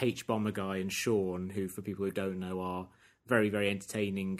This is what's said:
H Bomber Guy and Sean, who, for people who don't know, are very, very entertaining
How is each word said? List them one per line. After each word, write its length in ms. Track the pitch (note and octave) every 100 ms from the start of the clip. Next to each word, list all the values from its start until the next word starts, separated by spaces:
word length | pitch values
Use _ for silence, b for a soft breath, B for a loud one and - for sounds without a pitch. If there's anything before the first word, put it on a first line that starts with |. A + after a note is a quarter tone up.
H 260 | B2 A2+ -
Bomber 240 | A2 G#2+
Guy 260 | G2+ F#2+ F#2+
and 140 | F#2+
Sean, 580 | - - G#2+ F#2+ F2+ F#2
who, 180 | G2 F#2
for 140 | -
people 240 | G2 F#2+ G2
who 60 |
don't 280 | F#2 G2 F#2
know, 200 | F#2 F#2
are 260 | F#2 F2+ F#2 b b b -
very, 220 | A#2+ G#2+
very 220 | G#2 G2+
entertaining 680 | G2+ - A2 G2+ G2 F#2+ F#2+